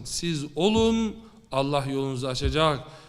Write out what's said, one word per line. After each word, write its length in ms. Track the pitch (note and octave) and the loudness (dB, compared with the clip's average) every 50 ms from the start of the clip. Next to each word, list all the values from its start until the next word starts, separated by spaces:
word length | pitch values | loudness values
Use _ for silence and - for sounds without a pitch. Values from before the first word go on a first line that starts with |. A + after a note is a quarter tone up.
| A2 | -8
siz 400 | - - - F3 E3+ D#3+ C#3 C#3+ D3 - | -8 -6 -4 -2 -2 -2 -4 -4 -6 -2
olun, 600 | D3+ F3+ G#3+ G#3+ A3 A3 A3+ A3+ A3+ A3 G#3 - - - - - - - _ | 2 2 4 4 4 4 4 2 2 0 -4 -6 -10 -16 -20 -20 -20 -14 _
Allah 320 | C3+ C3+ C#3 C#3+ C#3+ C#3+ C3 | -2 0 0 2 0 0 0
yolunuzu 400 | C3+ C3+ C3+ C3+ C3+ C3 B2 C3+ | -2 -2 -2 -2 -2 -4 -4 -4
açacak. 540 | C3 B2+ - C#3+ C3+ C3+ D3+ D#3+ D#3 C#3+ B2 - - - - - | -4 -4 -2 -2 0 2 4 4 4 2 0 -4 -12 -18 -20 -20